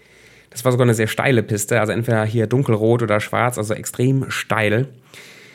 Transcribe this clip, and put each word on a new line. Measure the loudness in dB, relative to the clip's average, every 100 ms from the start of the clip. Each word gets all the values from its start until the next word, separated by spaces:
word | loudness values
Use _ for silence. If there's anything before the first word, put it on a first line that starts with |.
| _ _ -20 -20 _
Das | -4
war | 0
sogar | 4 4
eine |
sehr | 2 0
steile | 0 2 2
Piste, | 0 -2 0 0
also | 0
entweder | -2 0 0
hier | 0 0 0
dunkelrot | 0 0 2 2 2
oder | 2 -2
schwarz, | -2 -2 -2 -2
also | -6
extrem | -6 -8 -2 0 0 -2
steil. | -6 -4 0 2 0 -2 -8 _ -20 -20 -20 -20